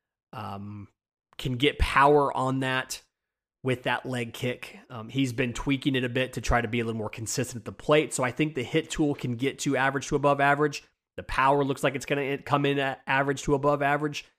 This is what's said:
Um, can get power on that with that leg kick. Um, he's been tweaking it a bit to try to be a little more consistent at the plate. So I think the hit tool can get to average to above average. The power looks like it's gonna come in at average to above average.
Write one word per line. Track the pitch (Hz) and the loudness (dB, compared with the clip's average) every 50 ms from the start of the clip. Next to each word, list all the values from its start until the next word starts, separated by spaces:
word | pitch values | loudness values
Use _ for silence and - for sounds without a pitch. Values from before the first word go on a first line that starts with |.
| _ _ _ _ _ _ - | _ _ _ _ _ _ -14
Um, | - 107 101 101 98 101 104 104 104 101 - _ _ _ _ _ _ _ _ _ - | -12 -10 -10 -10 -10 -12 -12 -12 -14 -16 -18 _ _ _ _ _ _ _ _ _ -8
can | - 131 127 | -4 -4 0
get | 120 131 143 - - | 2 2 2 4 2
power | - - - 135 135 147 147 147 139 131 - | 0 4 6 8 8 8 8 6 4 2 0
on | - 127 131 131 135 | 0 0 0 0 0
that | 135 131 131 131 127 - - - - _ _ _ _ _ _ _ _ _ _ _ - | 0 0 -2 -2 -2 -4 -8 -12 -12 _ _ _ _ _ _ _ _ _ _ _ -4
with | 127 - - - | -4 -4 -2 -2
that | 139 123 120 - | -4 -4 -4 -4
leg | 131 127 123 120 117 113 | -6 -6 -6 -6 -8 -8
kick. | - - 123 123 - - - - - - - | -6 -6 -6 -6 -6 -10 -16 -18 -20 -20 -16
Um, | - 117 110 113 | -14 -14 -12 -6
he's | 120 135 139 127 117 | -2 0 0 0 0
been | 117 131 123 113 | -2 -2 -2 -4
tweaking | - - 147 139 127 - 151 135 | -4 -2 -2 -2 0 0 0 0
it | 127 123 | 0 -2
a | 123 | -2
bit | 120 131 131 127 - | -2 -2 -2 -2 -4
to | - | -6
try | 107 - 131 120 | -2 0 2 2
to | 117 | 2
be | 110 113 120 | 0 -2 -2
a | 113 | -2
little | 113 113 113 | -2 -4 -4
more | 107 104 | -6 -8
consistent | - - 113 107 - - 123 - - 117 | -8 -8 -8 -6 -4 -4 -4 -4 -6 -10
at | - | -12
the | - 98 | -12 -14
plate. | - - - 151 156 147 120 - | -6 0 4 4 4 4 2 -2
So | - 127 | -2 -2
I | 127 120 | -2 0
think | - 156 156 151 | 0 -2 -2 -2
the | 135 120 | -4 -4
hit | - - 160 156 - | 0 0 0 0 0
tool | - - 160 147 143 | -2 0 0 0 0
can | - - 127 123 | -2 -4 -4 -4
get | 117 135 135 127 - | -2 -2 -4 -4 -2
to | - 147 135 | -2 0 0
average | 123 131 139 135 139 127 - | 2 2 2 0 -2 -2 -2
to | 156 | -2
above | 143 135 143 143 135 | 2 2 2 4 4
average. | 139 143 143 139 151 151 139 - - _ _ _ _ _ _ | 4 4 4 4 2 0 0 -4 -12 _ _ _ _ _ _
The | - - | -14 -10
power | - - - 131 139 143 143 139 | -4 0 4 4 6 6 4 2
looks | 135 139 - - | 0 0 0 0
like | 143 127 | -2 -2
it's | 135 - | -2 -4
gonna | - 147 139 143 127 139 139 | -4 -2 -2 -2 -2 -4 -6
come | - - 143 143 143 | 0 0 2 2 4
in | 139 143 143 | 2 2 0
at | 139 135 131 - _ | 0 -2 -4 -6 _
average | - 139 135 143 139 139 135 - | -2 0 0 2 0 -2 -2 0
to | - 143 | 0 0
above | 135 135 147 147 143 | 2 2 2 2 2
average. | 143 139 143 147 151 151 147 - - - _ | 2 0 0 0 -2 -4 -6 -8 -12 -14 _